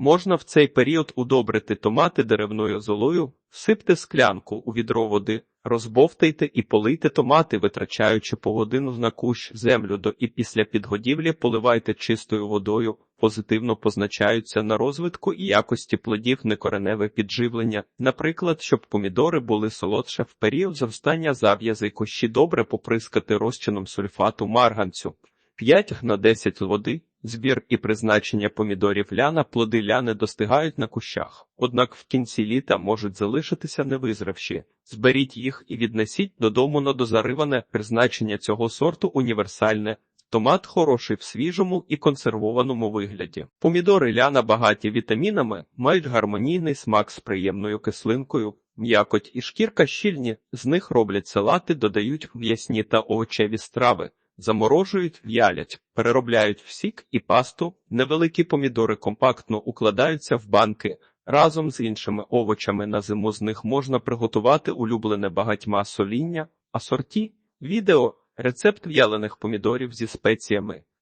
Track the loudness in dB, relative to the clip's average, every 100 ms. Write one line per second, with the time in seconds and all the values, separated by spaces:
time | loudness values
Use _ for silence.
0 | 4 4 4 -2 2 4 4 4 2 2
1 | -2 -4 2 2 2 -2 -2 -2 0 2
2 | 0 2 2 2 0 -2 -2 -2 -2 0
3 | 0 0 -2 -8 _ -8 -2 0 2 0
4 | 0 2 2 2 -6 -10 -6 -4 -2 0
5 | 2 0 0 -6 -6 _ -4 -4 0 4
6 | 4 6 2 2 -2 -2 2 2 2 2
7 | 0 0 4 4 2 0 -2 -2 -8 0
8 | 2 2 -2 -6 -2 -2 -2 -2 -4 -2
9 | -4 -2 -2 -2 -6 -4 2 2 0 -2
10 | -2 -2 -4 -4 -4 -2 0 -2 -2 -4
11 | -2 -2 -2 0 0 2 2 2 0 -4
12 | -2 -4 -2 -4 -2 -2 0 -2 -2 -6
13 | _ -2 0 0 -2 -2 0 -2 -2 -2
14 | -4 0 0 0 -2 -4 0 0 -2 -2
15 | -6 -6 -6 -4 0 2 2 -4 -2 -4
16 | -2 -4 -2 -2 -2 -2 -2 -4 -2 -2
17 | -2 -2 -4 -2 -2 -2 -4 -4 -8 -4
18 | -2 0 -2 -2 -2 -2 0 -2 _ -4
19 | -2 0 0 0 -2 -2 -2 -4 -4 -4
20 | -4 -6 -8 -2 0 0 -2 -2 -6 -4
21 | -2 0 0 2 2 2 0 -2 -4 -4
22 | -6 -2 0 2 2 2 -2 -2 -2 -4
23 | -2 -2 0 0 -2 -4 -4 -4 -4 -8
24 | -6 0 0 0 0 4 4 2 -4 -6
25 | -12 -12 _ _ _ -4 4 4 4 -4
26 | -2 2 4 4 0 -4 -2 -2 -2 -6
27 | _ _ -14 -4 -2 -2 0 -2 0 -2
28 | 2 2 2 -2 -2 -2 -4 0 0 0
29 | -2 0 0 0 -2 0 0 0 0 0
30 | 0 -2 -4 -2 2 2 2 -4 -6 -6
31 | -8 -8 -8 -12 _ -4 -2 2 0 -2
32 | -4 -4 -2 -4 -2 -2 0 -2 0 -2
33 | -4 -4 -2 -2 -4 -6 -6 -6 -4 -2
34 | -4 -4 -6 -8 -8 -10 -10 _ -20 0
35 | 2 4 0 -4 -10 -10 -10 -4 -2 -2
36 | -2 -2 -4 0 0 2 2 2 -2 -2
37 | 0 0 0 -2 0 -2 -2 -6 -2 2
38 | 2 0 -4 -4 -2 -2 -2 0 -2 0
39 | -2 0 0 -2 -4 0 0 0 -2 -8
40 | _ _ _ 0 2 2 0 0 2 2
41 | 0 -6 -6 -4 -4 -2 -2 -2 -4 -2
42 | 0 0 -2 -2 -2 0 0 -2 -2 -4
43 | -6 -8 -10 -10 -14 _ 0 2 4 4
44 | 4 4 4 4 4 4 4 2 0 -2
45 | 0 0 0 0 -2 -4 -10 -2 2 2
46 | 2 0 0 0 -2 -2 -2 -4 0 0
47 | 0 -6 -6 -2 -2 -2 -4 -4 -6 -4
48 | -2 -2 -2 -4 -4 -8 _ -8 0 2
49 | 4 0 -2 -12 -8 -2 0 2 2 2
50 | -4 -2 -6 -8 _ -8 -2 -2 2 0
51 | 2 0 -2 -2 2 0 0 0 0 0
52 | -2 -4 -10 -6 -2 -2 -2 -2 0 0
53 | 0 -2 -2 0 0 -2 -6 0 2 2
54 | -2 _ _ -8 -2 2 4 4 2 0
55 | -2 -6 -4 2 2 2 -8 -14 _ -2
56 | 2 2 2 2 2 0 -10 -8 -8 -8
57 | -6 -6 2 2 2 -4 -8 -8 -6 -2
58 | 0 2 0 0 -2 0 -2 0 0 0
59 | -4 0 2 0 -4 -6 -6 0 2 4
60 | 2 0 -2 -4 2 4 4 0 -6 -8
61 | _ _ 0 4 4 2 -4 -4 -4 -4
62 | -6 -6 0 0 0 -2 -2 -2 -2 -4
63 | -4 -4 -4 -4 -6 -6 -4 -2 -2 -4
64 | -4 -4 -2 0 2 2 0 -4 -2 -2
65 | -2 -2 -2 -2 -2 -4 -2 -4 -2 -4
66 | -2 -2 -4 -6 -10 _ _ -8 -4 -4
67 | -2 -4 -6 _ _ _ -6 -2 4 4
68 | 4 -2 _ -6 -4 2 0 0 -2 2
69 | 4 2 -4 -6 -6 -2 -2 -2 -4 -8
70 | -10 -4 0 0 0 -2 -4 -12 _ _